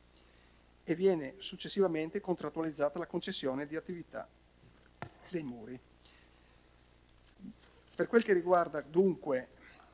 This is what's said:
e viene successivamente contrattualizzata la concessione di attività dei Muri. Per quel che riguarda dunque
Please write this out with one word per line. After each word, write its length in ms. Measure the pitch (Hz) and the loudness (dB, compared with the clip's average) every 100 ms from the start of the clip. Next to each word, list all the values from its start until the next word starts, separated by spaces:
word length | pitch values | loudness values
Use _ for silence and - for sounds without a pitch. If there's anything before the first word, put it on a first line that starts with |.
| - - - - - - - - | -20 -20 -20 -20 -20 -20 -20 -10
e 120 | - 160 | -4 2
viene 380 | 190 175 135 - | 4 4 0 -8
successivamente 840 | - 185 - - 190 160 160 202 | -12 -10 -4 2 2 2 -2 -4
contrattualizzata 800 | 190 175 151 160 160 147 147 175 | -2 -2 -2 -4 -4 0 0 0
la 80 | 170 | -4
concessione 640 | 175 185 185 139 131 147 | -4 -4 -2 -2 -2 -4
di 80 | 160 | -6
attività 520 | - 175 156 - - _ _ _ - - - _ - - - | -8 -10 -10 -12 -12 _ _ _ -20 -20 -20 _ -18 -18 -8
dei 160 | 180 | -6
Muri. 340 | 147 120 110 127 - - - - - - - - - - - _ _ - - - - - - - - | -6 -8 -12 -14 -16 -20 -20 -20 -20 -20 -20 -20 -20 -20 -20 _ _ -20 -20 -20 -18 -18 -20 -20 -10
Per 140 | - 170 | -4 2
quel 160 | 233 | 4
che 80 | 220 | 4
riguarda 480 | 185 170 180 160 147 | 4 6 4 4 -2
dunque 680 | 139 160 196 170 - 127 127 - - - - | 0 4 4 2 -2 -2 -4 -14 -20 -20 -20